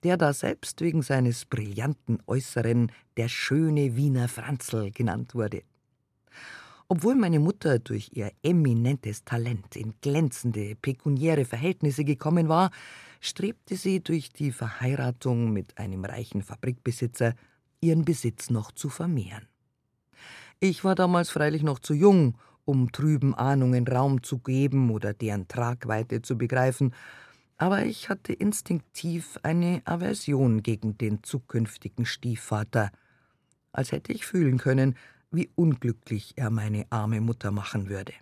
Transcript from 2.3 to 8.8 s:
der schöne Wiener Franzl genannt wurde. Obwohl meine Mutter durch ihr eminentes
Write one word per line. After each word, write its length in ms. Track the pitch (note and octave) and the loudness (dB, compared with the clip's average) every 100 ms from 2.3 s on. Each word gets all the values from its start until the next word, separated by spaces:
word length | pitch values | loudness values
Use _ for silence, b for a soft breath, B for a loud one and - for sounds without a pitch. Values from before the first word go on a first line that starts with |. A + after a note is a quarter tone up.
| B2+ C3 - A2+ A#2+ A#2 B B - | -4 -2 -2 2 2 2 B B -6
der 120 | A#2 | -4
schöne 680 | - - C#3 D#3+ D3+ C#3 A#2 | -4 -2 0 2 2 0 2
Wiener 320 | C#3+ C3 A#2+ | 2 2 0
Franzl 640 | A#2+ A2+ C3+ - A2+ G2+ | -4 -8 -8 -4 -4 -4
genannt 420 | - A#2 F#2+ - | -2 -2 -2 -6
wurde. 280 | A#2+ G#2+ - - _ _ _ _ _ _ B B B B B B | -4 -4 -6 -12 _ _ _ _ _ _ B B B B B B
Obwohl 260 | F3+ F#3+ | 0 2
meine 260 | C4+ G3 D#3+ | 2 4 4
Mutter 380 | D#3 - E3 B2 | 2 0 2 0
durch 320 | - A2 - | 0 -8 -8
ihr 200 | - G2+ _ | -8 -8 _
eminentes 840 | D3+ F3 C#3+ A#2 | 2 4 4 4